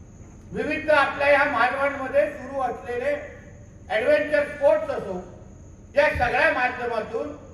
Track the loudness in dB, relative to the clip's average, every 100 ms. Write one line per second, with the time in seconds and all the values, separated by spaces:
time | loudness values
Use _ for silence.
0 | -20 -20 -20 -20 -10 -6 -4 -2 2 2
1 | 2 2 4 4 4 2 0 0 -2 -2
2 | 0 0 0 -2 -10 -4 -4 -4 -8 -4
3 | -2 -4 -6 -16 -18 -20 -20 -20 -4 0
4 | 4 2 2 0 0 2 4 4 2 -6
5 | -6 -8 -10 -16 -20 -20 -20 -20 -2 2
6 | 2 2 0 4 2 2 -2 -2 -4 -4
7 | -4 -6 -6 -8 -16